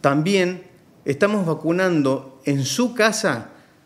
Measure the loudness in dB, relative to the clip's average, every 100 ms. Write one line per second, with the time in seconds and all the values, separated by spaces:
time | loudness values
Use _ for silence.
0 | 2 2 2 2 0 -2 -14 -20 _ _
1 | -6 0 0 2 -2 -2 -2 0 2 2
2 | 2 0 -6 -8 -2 -2 -2 -2 -2 2
3 | 0 2 -2 -2 -6 -20 _ _